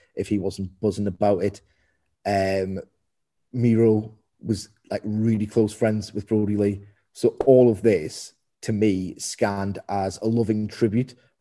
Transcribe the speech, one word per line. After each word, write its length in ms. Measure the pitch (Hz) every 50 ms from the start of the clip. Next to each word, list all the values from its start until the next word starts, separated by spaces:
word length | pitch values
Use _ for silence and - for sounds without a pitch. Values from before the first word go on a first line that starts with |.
| _ _ _
if 140 | - - -
he 100 | 107 101
wasn't 400 | 90 98 - - 98 92 - _
buzzing 280 | - 107 92 107 104 101
about 340 | 90 - 104 101 101 87
it. 180 | 95 101 - - - _ _ _ _ _ _ _ _ _ _ _ -
Um, 560 | 98 101 98 95 95 98 95 95 95 95 92 - - _ _ _ _ _ _ _ _ _ _ _ _
Miro 640 | - 123 117 120 113 110 113 113 110 107 110 113 - _ _ _ _ _
was, 280 | - 92 107 90 - - _ _ _ _
like, 80 | 104 -
really 440 | - 107 107 107 110 117 110 104 107
close 260 | 107 - 120 110 104
friends 420 | - - 117 110 107 107 104 - -
with 140 | 104 98 -
Brody 280 | 110 107 107 101 104
Lee. 280 | 101 104 101 101 101 - - _ _ _ _ _
So 160 | - - 113 - - -
all 220 | 135 131 127 123 120
of 140 | 110 95
this, 520 | 101 113 101 82 76 95 - - - - - _ _ _ _ _
to 100 | - -
me, 460 | 110 101 107 107 95 95 92 87 - -
scanned 640 | - - - - 117 104 101 98 98 98 95 - - -
as 300 | 98 101 95 98 92 -
a 80 | 107
loving 420 | 113 113 117 113 110 110 107 107 107
tribute 460 | - - 120 110 98 120 131 - - _ _ _ _ _